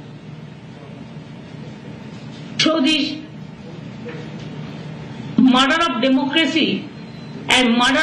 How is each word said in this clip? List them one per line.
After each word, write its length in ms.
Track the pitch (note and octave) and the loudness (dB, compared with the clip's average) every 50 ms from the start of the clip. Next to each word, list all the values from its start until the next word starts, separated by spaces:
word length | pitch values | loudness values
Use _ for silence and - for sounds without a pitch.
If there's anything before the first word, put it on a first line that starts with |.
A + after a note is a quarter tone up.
| - - - - - - - - - - - - - - - - - - - - - - - - - - - - - - - - - - - - - - - - - - - - - - - - - - - - | -16 -16 -16 -16 -14 -14 -14 -14 -14 -16 -16 -16 -16 -16 -16 -16 -16 -16 -14 -14 -14 -14 -14 -14 -14 -14 -14 -14 -14 -14 -14 -14 -14 -14 -14 -14 -14 -14 -14 -14 -14 -14 -14 -14 -14 -12 -12 -12 -12 -6 -2 2
So 220 | - D#4+ D#4+ E4 | 4 4 4 4
this 320 | C4 D#4 D#4 C#4 - - - - - - - - - - - - - - - - - - - - - - - - A#3 - - - - - - - - - - - - - - - - - - - - - - - | 4 4 4 2 0 -2 -4 -6 -10 -12 -14 -14 -14 -14 -14 -14 -14 -14 -14 -14 -14 -12 -12 -12 -12 -10 -10 -10 -10 -10 -10 -10 -10 -10 -10 -10 -10 -10 -10 -10 -10 -10 -10 -12 -12 -12 -10 -10 -10 0 4 8
murder 380 | C4 B3+ B3+ B3+ C4+ C#4 D#4 E4 | 8 8 8 8 6 6 4 4
of 180 | E4+ E4 A#3+ A3 | 2 2 2 2
democracy 840 | B3+ C4+ C4 C#4+ C#4+ C4+ - D#4+ D#4+ - - D4+ A3 F#3+ G3+ - - - - - - - - - - - - - - - | 4 4 6 4 4 4 2 2 4 4 4 2 2 2 2 0 -2 -6 -12 -12 -14 -14 -12 -12 -12 -12 -10 -4 0 4
and 280 | B3 B3+ B3 A3+ A#3 A#3+ | 4 6 6 6 4 4
murder 220 | B3 C4 C4+ D#4 | 4 4 4 4